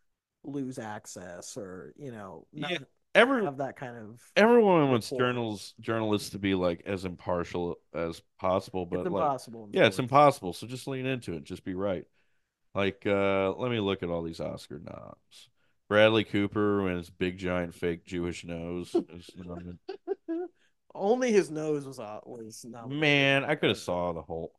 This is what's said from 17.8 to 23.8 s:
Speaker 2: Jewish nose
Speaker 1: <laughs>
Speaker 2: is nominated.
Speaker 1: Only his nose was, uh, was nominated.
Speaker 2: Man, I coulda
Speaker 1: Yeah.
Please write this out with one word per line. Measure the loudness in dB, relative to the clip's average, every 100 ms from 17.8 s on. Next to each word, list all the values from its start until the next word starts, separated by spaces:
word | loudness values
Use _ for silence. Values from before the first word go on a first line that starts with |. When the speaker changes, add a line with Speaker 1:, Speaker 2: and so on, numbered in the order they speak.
| -2 -2 -6
Speaker 2:
Jewish | -4 -4 -6
nose | -8 -8 -6 -6 -2
Speaker 1:
<laughs> | -2 -2
Speaker 2:
is | -8 -18 -16
nominated. | -14 -12 -12 -14 -16 -12 -10 -10 -8 -8 -8 _ _ _ _
Speaker 1:
Only | -4 0 2 4
his | 4 2
nose | -2 -2 -4 -6
was, | -12
uh, | -12 -12 -14
was | -14 -14 -16
nominated. | -16 -14 -8 0
Speaker 2:
Man, | 4 4 4 4
I | 2
coulda | 2 2
Speaker 1:
Yeah. | 2